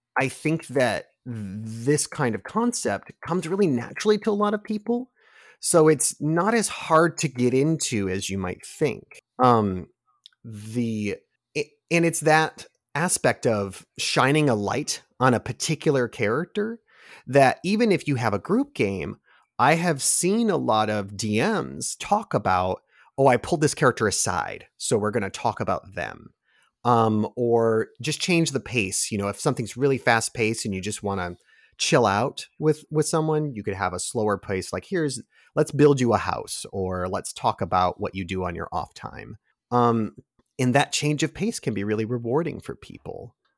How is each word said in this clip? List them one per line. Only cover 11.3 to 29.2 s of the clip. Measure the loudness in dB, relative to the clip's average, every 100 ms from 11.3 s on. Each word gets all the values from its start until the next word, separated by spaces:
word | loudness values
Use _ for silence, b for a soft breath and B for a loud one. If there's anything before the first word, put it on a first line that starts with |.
| _ _
it, | -8 -8 _ -2
and | 2 2
it's | 2
that | 4 4 2 -4 -20 _ _ -4
aspect | -2 0 0 0 0
of | 0 -2 -8 -16 -8
shining | -2 2 4 4 2
a | 2
light | 0 -4 -4 -8 -10 0
on | 2 2
a |
particular | 0 -6 -4 -2 0 2 0
character | -2 0 0 -2 -4 -6 -6 _ B B B B
that | 4 6 4
even | 0 2 4
if | 2 0
you | 0
have | 0
a | 0
group | 0 0 0
game, | -2 -2 -2 -6 -10 b b b 0
I | 4 4
have | 2 -2
seen | 0 0 0 2 0
a | 0
lot | 0 2 2
of | -2 -4 -6
D | -2 0
Ms | 0 0 -4 -8 -8 -10
talk | -8 -8 -4
about, | -4 0 0 0 -4 b b b b
"Oh, | 4
I | 2
pulled | 0 0
this | 0 2
character | 0 2 0
aside, | 0 -2 -2 -4 -8 -16 -12
so | -2 0
we're | 0
gonna | -2 -4
talk | -4 -4 -2
about | -2 -4 -6
them." | -8 -8 -10 -18 _ _ _ _ _
Um, | 2 4 4 2 0 -2
or | 2 4 4 2 0 -6
just | -6 -4
change | 0 2 2
the | -2
pace. | -4 -2 -2 -2 -4
You |
know, | -2